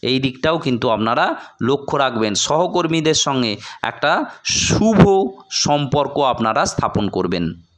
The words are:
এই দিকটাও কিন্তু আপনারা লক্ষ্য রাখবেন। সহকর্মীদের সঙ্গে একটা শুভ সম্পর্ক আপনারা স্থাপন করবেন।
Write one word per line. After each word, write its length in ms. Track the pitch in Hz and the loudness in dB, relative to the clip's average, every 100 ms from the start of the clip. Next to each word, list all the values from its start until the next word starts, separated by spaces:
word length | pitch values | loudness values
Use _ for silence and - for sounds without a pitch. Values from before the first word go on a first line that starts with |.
এই 160 | 120 131 | 0 0
দিকটাও 380 | 131 123 156 165 | 0 -2 -2 0
কিন্তু 260 | 156 120 123 | -2 -2 0
আপনারা 360 | 110 110 123 180 330 - _ | 0 0 0 0 -2 -10 _
লক্ষ্য 340 | 113 143 143 151 | -2 -2 -2 0
রাখবেন। 360 | 135 117 110 98 - | 0 0 -2 -2 0
সহকর্মীদের 680 | 151 180 202 165 165 156 156 - | 0 0 0 0 0 2 0 0
সঙ্গে 260 | 135 120 101 - - | 0 -2 -4 -10 -8
একটা 280 | - - 143 180 302 - - - | -8 -2 0 0 -2 -8 -6 -2
শুভ 400 | - - 214 208 202 190 196 - - - - | 0 2 2 6 6 6 2 -6 -10 -4 0
সম্পর্ক 500 | 147 143 147 139 - 139 | 0 2 0 0 0 0
আপনারা 280 | 117 113 110 190 | 2 0 2 0
স্থাপন 400 | - 113 - 104 | -2 -2 -2 -2
করবেন। 360 | 95 92 90 82 85 - | -2 -2 0 -2 -6 -18